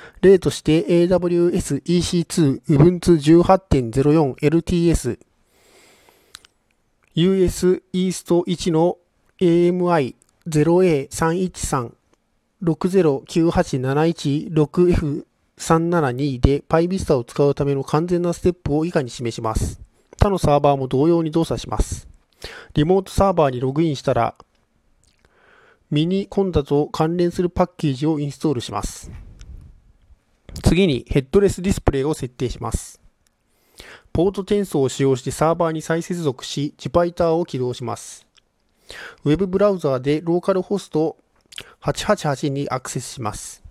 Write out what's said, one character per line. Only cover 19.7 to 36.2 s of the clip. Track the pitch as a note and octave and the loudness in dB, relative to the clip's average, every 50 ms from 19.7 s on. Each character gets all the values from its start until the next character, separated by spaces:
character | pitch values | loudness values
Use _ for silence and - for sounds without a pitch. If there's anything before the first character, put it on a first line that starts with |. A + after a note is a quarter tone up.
| - - - _ _ _ _ _ - - | -8 -12 -20 _ _ _ _ _ -2 0
他 | - G#3 | 0 2
の | F#3+ | 2
サ | F3 - D3+ C#3+ | 0 2 2 2
ー | C#3+ | 4
バ | C#3+ C#3+ C#3+ | 4 2 2
ー | |
も | C#3 C3 | 0 -2
同 | B2+ C3+ C3 D3 | -2 0 0 2
様 | E3+ E3+ E3+ | 2 2 2
に | E3 D#3 | 0 -2
動 | D3+ E3 E3 | -2 -2 -2
作 | - B2+ - | -2 -4 -8
し | - - | -6 -8
ま | - - | -4 -4
す。 | - - - - - - - _ _ _ _ _ - - - - - - - | -4 -4 -6 -14 -14 -20 -20 _ _ _ _ _ -20 -18 -18 -18 -14 -4 0
リ | D3+ D3 | 0 2
モ | E3 F#3 G3 | 4 2 0
ー | F#3+ | 0
ト | - | -2
サ | - - G3 G3 | 0 2 2 2
ー | F#3 | 4
バ | E3+ D3+ | 2 2
ー | C3+ | 0
に | B2+ B2 | 0 -2
ロ | C3+ C3 | -4 -4
グ | C3+ D3+ | -2 0
イ | E3+ D#3+ | 0 0
ン | C#3+ | -2
し | - | -2
た | - C#3 B2 | -2 -2 0
ら、 | A#2+ A2+ A2 - _ - _ _ _ _ _ _ _ _ _ _ _ _ _ _ _ _ _ _ _ _ _ _ _ _ _ _ _ _ - | 0 0 -2 -4 _ -20 _ _ _ _ _ _ _ _ _ _ _ _ _ _ _ _ _ _ _ _ _ _ _ _ _ _ _ _ -4
ミ | D#3 D3 D#3+ | -2 0 0
ニ | F3 F#3+ G3 G3+ | 0 0 -2 -4
コ | - - G3 G3 | -4 -2 -2 -2
ン | F#3 | 0
ダ | E3+ D3+ C3+ | 0 -2 0
と | - C#3+ C#3+ D3+ | 0 0 0 0
関 | - - - D#3+ D#3+ F3 | -2 -2 -2 -2 0 0
連 | F3+ F3 F3 | 0 0 -2
す | - - F3+ | 0 -2 -4
る | E3+ | -2
パ | - - F3+ | 0 -2 -2
ッ | - _ | -2 _
ケ | - - D3 | -4 -4 -2
ー | C3+ | -2
ジ | B2+ D3 | -2 -2
を | D#3 D#3+ D3 | -2 -2 -2
イ | D3 | -4
ン | C#3+ | -8
ス | - - | -8 -4
ト | - D#3 | -4 -2
ー | C#3 | -2
ル | A#2+ | -2
し | - - | -6 -6
ま | G#2 G2+ | -8 -6
す。 | - - - - - - - - - - - - - - - - - - - - _ _ _ _ _ _ - _ _ _ _ _ _ - - - - | -6 -6 -10 -12 -18 -18 -18 -18 -18 -20 -20 -20 -20 -20 -18 -20 -20 -20 -20 -20 _ _ _ _ _ _ -20 _ _ _ _ _ _ -18 -8 0 2
次 | F#3 A3+ E3+ G3 | 2 4 4 2
に、 | E3+ C3 A#2 - | 2 0 -2 -4
ヘ | - - D3 | -2 -2 -2
ッ | C3 - | 0 2
ド | - G3+ | 2 4
レ | G3+ F#3 | 4 4
ス | - - | 0 0
デ | F3 G3+ | -2 -2
ィ | F#3 | -2
ス | - | 0
プ | - - | 0 0
レ | C#3 C3+ | 0 0
イ | C3 | -2
を | D#3 D3+ | -2 -4
設 | - - B2 _ | -4 -6 -10 _
定 | - B2+ A2+ | -6 -6 -6
し | - - | -6 -6
ま | A2+ A2 | -8 -6
す。 | - - - - - _ _ - _ _ _ _ _ _ _ _ _ _ _ _ _ - - - - - _ _ | -6 -6 -8 -8 -20 _ _ -20 _ _ _ _ _ _ _ _ _ _ _ _ _ -20 -20 -20 -20 -20 _ _
ポ | - - E3+ | -2 0 0
ー | G3+ | 0
ト | G3 G3+ | -2 -4
転 | F#3 - G#3 G3+ G3 | -4 -2 -2 -2 -2
送 | - - D3+ | -2 -2 0
を | C3+ B2+ | 0 0
使 | - - C#3 | 0 0 0
用 | C3+ C3 | 0 0
し | B2+ - | 0 -2
て | C3+ | -8
サ | - - D3+ D#3+ E3+ | -2 0 0 0 2
ー | |
バ | E3+ E3+ D#3+ | 0 0 -2
ー | |
に | D#3+ D#3 | -2 -6
再 | D3+ - E3 E3+ E3+ | -4 -4 -4 -4 -4
接 | - F#3 F3 | -6 -6 -4